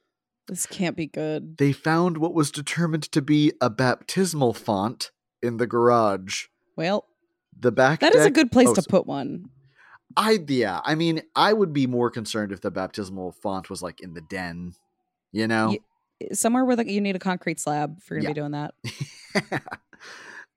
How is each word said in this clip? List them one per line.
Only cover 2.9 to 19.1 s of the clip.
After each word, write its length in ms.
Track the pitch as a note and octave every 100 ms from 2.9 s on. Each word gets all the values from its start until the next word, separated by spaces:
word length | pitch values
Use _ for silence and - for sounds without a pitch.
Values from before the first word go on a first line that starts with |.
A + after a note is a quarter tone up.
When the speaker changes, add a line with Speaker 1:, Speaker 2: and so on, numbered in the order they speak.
| D#3+ D3
Speaker 2:
to 100 | D#3+
be 300 | C#3 D3+ D3+ -
a 100 | B2
baptismal 840 | G#2+ B2+ A#2 - - F#3+ D#3 B2+
font 580 | G#2+ - G2+ G#2 - - _ _ _
in 140 | A#2+ A#2
the 100 | A#2+
garage. 800 | A#2 A#2+ A#2+ A2 G2 F#2 - - _ _ -
Speaker 1:
Well, 300 | E3 G3+ - _ _ _ _ -
Speaker 2:
The 160 | B2
back 260 | A2 C3 D#3
Speaker 1:
that 160 | D4+ A#4
is 60 |
a 40 | D4+
Speaker 2:
deck 40 | D4
Speaker 1:
good 160 | B3+
place 180 | B3 B3
Speaker 2:
Oh, 40 | G#3
Speaker 1:
to 60 |
Speaker 2:
so 60 | -
Speaker 1:
put 160 | F#3+ -
one. 440 | C#3+ B2 D#3+ F3+ _ _ _ _ - _ D#3+
Speaker 2:
I, 240 | G#3 A3 D3
yeah, 320 | C3 G#2 F2 -
I 100 | D#3
mean, 280 | E3 D#3+ - -
I 160 | F3+
would 220 | A3 F#3+
be 140 | C#3+ B2+
more 220 | B2 A#2+
concerned 420 | A#2+ G#2+ A2 G#2
if 80 | F#2+
the 100 | G2+
baptismal 600 | F2+ F#2 - F#2+ F#2+ F2+
font 360 | - G#2 F#2+ F2+
was, 120 | F#2
like, 180 | F2+ -
in 120 | F#2
the 80 | E2+
den, 520 | D#2+ F#2+ F2+ E2+ F2 F2 _ _ _ _ _
you 140 | G2+ A2+
know? 220 | A2+ A2 G#2 - _ _ _
Speaker 1:
Y-, 60 | -
somewhere 300 | G#3 A3+ B3
where, 120 | B3+ A#3+
like, 100 | A3
you 140 | G3+
need 140 | G3+ F#3+
a 20 |
concrete 400 | F#3+ F3+ - E3
slab 380 | - D3 D3+ E3
if 100 | _
you're 100 | D#3
gonna 100 | D3+
Speaker 2:
Yeah. 40 |
Speaker 1:
be 60 | D3+
doing 120 | D3
that. 200 | D3 D3 - A#2+ - C#3+